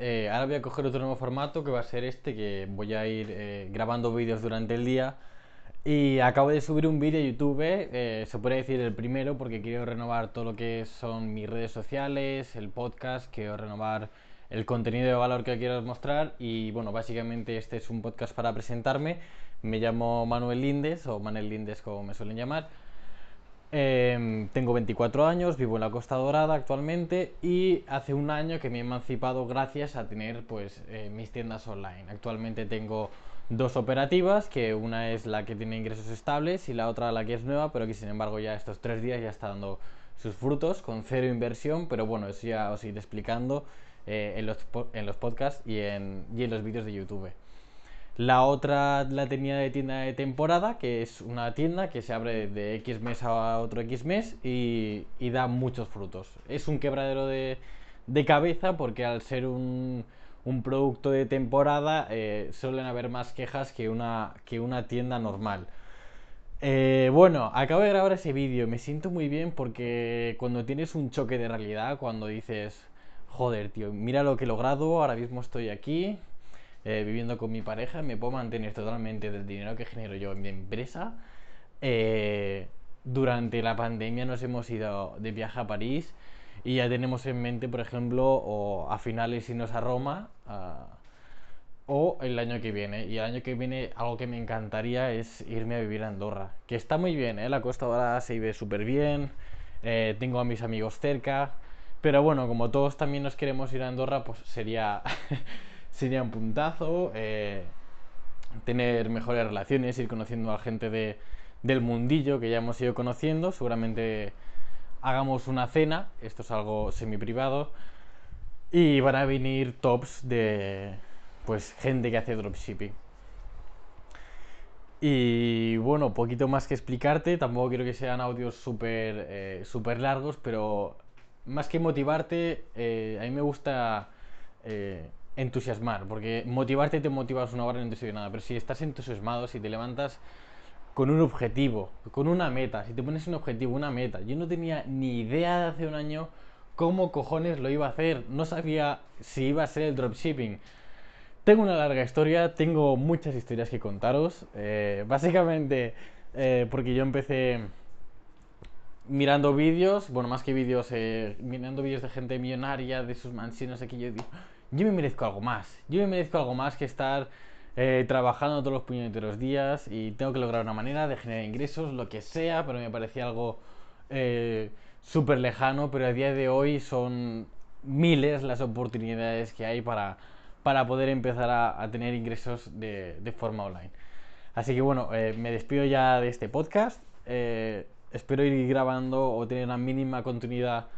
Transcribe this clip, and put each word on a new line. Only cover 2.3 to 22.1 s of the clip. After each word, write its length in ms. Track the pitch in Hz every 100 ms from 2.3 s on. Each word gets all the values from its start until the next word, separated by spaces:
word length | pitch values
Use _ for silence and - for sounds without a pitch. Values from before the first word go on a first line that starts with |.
que 320 | 110 104 98 95
voy 240 | 101 104
a 120 | 110 110
ir, 200 | 110 107
eh, 380 | 95 104 101 98
grabando 440 | 101 113 120 117
vídeos 260 | 117 117 110
durante 340 | 113 110 113
el 120 | 117 120
día. 300 | 131 131 139 - - - - - -
Y 360 | 151 147 139 131
acabo 280 | 127 127 143
de 140 | 151
subir 240 | 143 151 160
un 140 | 156
vídeo 200 | 151 156
a 20 |
YouTube, 380 | 139 113 147 139
eh, 640 | 160 196 175 123 120 110 107
se 120 | 113
podría 180 | 123 131
decir 240 | 127 127
el 140 | 120
primero, 420 | 104 117 135 135 135
porque 240 | 127 110
quiero 240 | 110 120
renovar 480 | 120 117 117 117 110
todo 120 | 120
lo 120 | 117 107
que 300 | 117 113 110
son 480 | - 117 113 110
mis 160 | 107 107
redes 220 | 117 117
sociales, 840 | 117 101 139 139 139 139 135 131 -
el 140 | -
podcast, 600 | - 123 - 127 127 127
quiero 280 | - 107 104
renovar 500 | 107 104 107 107 104 - - - -
el 160 | 110
contenido 420 | 110 120 113 120 127
de 60 |
valor 300 | 123 123 123
que 140 | 120 120
quiero 240 | 123 123
mostrar. 520 | 117 123 139 143 156 -
Y 320 | 120 113 110
bueno, 220 | 110 110
básicamente 680 | 110 113 117 117 117 107 113
este 180 | - 117
es 140 | -
un 100 | 113
podcast 340 | 113 - 117
para 200 | - 117
presentarme. 640 | 110 - 120 123 135 151 170 - - - -
Me 200 | 110 110
llamo 440 | 113 117 117 117
Manuel 380 | 117 120 123 123
Lindes, 440 | 139 143 147 170 139
o 140 | 107
Manel 300 | 107 107 104
Lindes 320 | 107 104 -
como 200 | 110 101
me 100 | 101